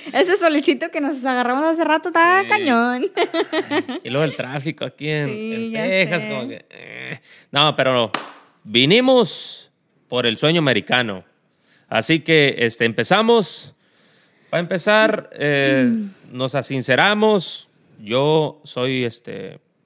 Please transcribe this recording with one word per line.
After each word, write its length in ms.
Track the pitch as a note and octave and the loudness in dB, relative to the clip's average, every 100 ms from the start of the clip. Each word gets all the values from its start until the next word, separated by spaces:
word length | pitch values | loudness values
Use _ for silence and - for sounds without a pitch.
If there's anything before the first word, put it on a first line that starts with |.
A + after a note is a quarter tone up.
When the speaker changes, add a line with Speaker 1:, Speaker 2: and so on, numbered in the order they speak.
| D4+ | -4
Speaker 1:
Ese 220 | - F#4 G4 | 0 2 2
solecito 520 | E4+ D4+ D#4 C4 E4 | 2 2 0 0 -2
que 120 | E4 | -4
nos 200 | C#4 C4+ C4 | -4 -4 -2
agarramos 380 | B3 A#3+ C4 D#4+ | -2 0 0 0
hace 180 | E4 | 0
rato 240 | D#4 D#4 F4 | 0 0 0
está 320 | E4 E4+ F#4 | 2 4 4
Speaker 2:
Sí. 60 | F#4+ | 2
Speaker 1:
cañón. 640 | G#4 D#4+ A#3 A#3+ B3 F4+ | 0 2 2 0 -2 -4
<laughs> 560 | G4 G4 E4 - D#4+ - | -2 -2 -2 -4 -4 -4
Speaker 2:
Ay, 300 | D4 D4 C#4+ | -4 -4 -10
y 40 | - | -4
luego 140 | C3+ | -2
el 100 | D#3 - | -2 -4
tráfico 500 | B2 C#3+ D3+ - B2+ | -8 -8 -8 -8 -10
aquí 240 | - D3 | -8 -6
en, 180 | D3+ C#3+ | -4 -4
Speaker 1:
Sí, 240 | G#3+ A3 | -6 -8
Speaker 2:
en 160 | A3+ A3+ | -8 -6
Speaker 1:
ya 100 | A3 | -6
Speaker 2:
Texas, 380 | A3 F#3+ E3+ - | -2 0 0 -2
Speaker 1:
sé. 60 | G#3+ | -4
Speaker 2:
como 180 | G#3+ - | -8 -8
que, 160 | - _ | -12 _
eh. 500 | - - B2 C3 C3 _ - - | -20 -18 -16 -14 -14 _ -20 -4
No, 240 | C#3 D3+ C#3+ | 0 2 2
pero 160 | C3 | 2
no. 180 | B2 A2 - - - _ _ | 2 0 -4 -20 -20 _ _
Vinimos 1040 | A2 A#2 C#3 A3+ B3+ B3+ F#3+ - - - - _ _ _ - | -2 2 4 4 6 4 2 -4 -12 -16 -20 _ _ _ -6
por 160 | B2 | -2
el 140 | A#2+ A2 | -2 0
sueño 220 | D3+ E3+ | 0 2
americano. 640 | C#3+ G#2+ F#2 B2 A#2 F#2 - _ _ _ _ _ - | 2 2 2 0 0 -6 -14 _ _ _ _ _ -4
Así 300 | A2 - D#3+ | -2 2 0
que, 340 | - D#3 C3+ - | 2 4 4 2
este, 280 | A#2 - A#2 | -2 0 -2
empezamos. 880 | A#2 A2+ G3 A3+ A#3 F#3 - - _ _ _ _ _ _ _ - | 0 2 2 4 2 2 -6 -14 _ _ _ _ _ _ _ -6
Para 120 | D#3+ | -6
empezar, 680 | F3 F3+ G#3 G#3+ A3 - - | -4 -2 2 4 4 0 -6
eh, 500 | - D3 C#3+ C#3 C#3 B2 | -4 0 2 2 2 2
Speaker 1:
Mm. 460 | A2+ G2+ - - B2 | 0 -4 -12 -16 -8
Speaker 2:
nos 180 | C3 | -4
asinceramos. 1120 | C#3 - C3+ A#2+ B2+ F#3+ G#3 G#3+ G#3 - - - _ _ - | -4 -4 -4 0 4 4 4 2 2 -2 -12 -18 _ _ -16
Yo 600 | G#2 B2+ D3 D#3 D3 - | -4 0 2 2 0 -6
soy, 400 | - B2+ C3 C3 | -12 -6 -4 -2
este, 540 | A#2+ - - G#2 G2 - _ _ | -4 -8 -14 -14 -14 -18 _ _